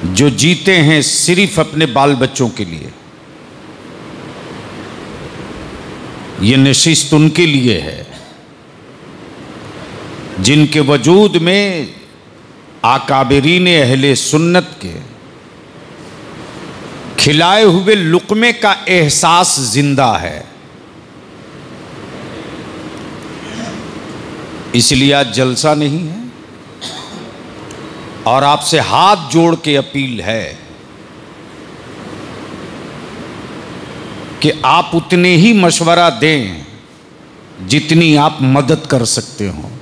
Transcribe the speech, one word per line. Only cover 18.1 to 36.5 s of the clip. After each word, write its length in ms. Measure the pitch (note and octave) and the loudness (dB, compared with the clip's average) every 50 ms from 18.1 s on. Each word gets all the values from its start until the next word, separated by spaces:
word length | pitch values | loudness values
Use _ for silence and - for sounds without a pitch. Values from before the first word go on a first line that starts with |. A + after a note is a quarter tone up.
| E3 F3+ F3 - G3+ G#3+ A3+ A#3+ A#3 | 2 2 2 2 0 2 2 2 2
का 200 | A#3 - G#3 F#3+ - - - | 2 2 2 2 2 0 0
एहसास 680 | F#3 F3+ E3 D3 C3+ - - E3 E3 F3 F#3 F3 - C#3+ C3+ A#2 | 2 4 4 2 2 2 4 4 6 6 4 2 0 -2 -2 -2
जिंदा 400 | G#2 C3 C#3+ C#3+ C#3 C3 C#3 A#2+ G#2+ | 0 2 2 2 4 4 2 2 2
है। 300 | F#2+ F2+ E2+ D2+ D2+ - - - - - - - - - - - - - - - - - - - - - - - - - - - - - - - - - - - - - - - - - - - - - - - D#3 - D#3 - - - - - - - - - - - - - - - - - - - - - - - - - - - - - - - - - - - - - | 0 -2 -6 -8 -8 -12 -16 -20 -20 -20 -20 -20 -20 -20 -20 -20 -20 -20 -20 -20 -20 -20 -20 -20 -20 -20 -20 -20 -20 -18 -18 -18 -18 -18 -18 -16 -16 -16 -14 -14 -14 -14 -14 -14 -14 -14 -12 -12 -14 -14 -14 -14 -14 -14 -14 -14 -14 -14 -14 -14 -14 -14 -14 -14 -14 -14 -12 -10 -10 -10 -10 -10 -10 -12 -12 -14 -14 -14 -14 -14 -14 -14 -14 -14 -14 -14 -14 -14 -14 -14 -4 -2
इसलिए 380 | A#2+ A#2+ - D3 C3 C3+ C#3 C#3 | 0 0 2 2 2 4 4 4
आज 200 | C#3+ C#3+ B2 G#2 | 4 2 0 0
जलसा 400 | A#2 C3 B2+ B2+ A#2 - D#3 D3+ | 0 0 0 0 0 2 2 2
नहीं 240 | D3 D3+ C#3+ C#3 D#3+ | 2 0 -2 -2 -2
है, 260 | F3+ D#3 E3 G#3+ A#3+ B3 - - - - - - - - - - - - - - - - - - - - - - - - - - - - - - - - - - - - - - - A2 | -4 -6 -8 -10 -12 -14 -16 -18 -20 -20 -20 -20 -20 -20 -20 -16 -16 -14 -14 -14 -16 -16 -16 -16 -16 -16 -18 -18 -18 -18 -18 -18 -18 -18 -16 -16 -16 -16 -16 -16 -16 -16 -16 -6 -2 0
और 160 | A#2+ C3 C#3 | 2 4 4
आपसे 360 | C#3+ D3 D3 - - - D#3 | 4 2 2 2 0 0 0
हाथ 480 | A#2+ F#2 G2 C3 E3+ F#3+ G#3+ F#3+ D#3+ C3+ | 0 2 2 4 6 6 4 2 0 0
जोड़ 240 | A#2 E3 E3 E3+ E3 - | 2 4 4 4 2 0
के 180 | - D#3 D3 | 0 0 0
अपील 460 | C#3 C3 - - C#3+ C#3 C3 B2 G#2+ | 0 0 0 -4 -4 -4 -4 -6 -6
है 220 | E2 F#2 A2 A2+ F#2+ D2 C2+ - - - - - - - - - - - - - - - - - - - - - - - - - - - - - - - - - - - - - - - - - - - - - - - - - - - - - - - - - - - - - - - - - - - - - - - - - - - - - | -6 -4 -4 -4 -4 -8 -12 -14 -18 -20 -20 -20 -20 -20 -20 -20 -20 -20 -20 -20 -20 -20 -20 -20 -20 -20 -20 -20 -20 -20 -20 -20 -18 -18 -18 -16 -16 -16 -14 -14 -14 -14 -14 -14 -14 -14 -14 -14 -14 -14 -14 -14 -16 -14 -16 -16 -16 -16 -16 -14 -14 -14 -14 -16 -14 -14 -14 -16 -14 -14 -14 -14 -14 -14 -14 -14 -14 -14 -14 -14 -14 -14 -12 -2
कि 100 | - D#3 - - - C3 | -2 -2 -2 0 0 2
आप 240 | D3+ E3+ F3 - - | 2 2 2 0 -2
उतने 400 | E3+ E3 - - F3+ F3 F3+ F3+ | -4 -2 0 0 2 4 4 6
ही 180 | D#3+ E3+ A3+ A#3 | 6 6 6 6
मशवरा 540 | G#3 F#3 E3+ D#3+ - E3+ E3 E3+ E3+ F3 E3+ | 6 4 4 2 2 2 4 4 6 4 4
दें 540 | D3 A2+ B2+ D#3 D#3 D3 A#2+ F#2+ | 2 2 0 0 2 0 -2 -4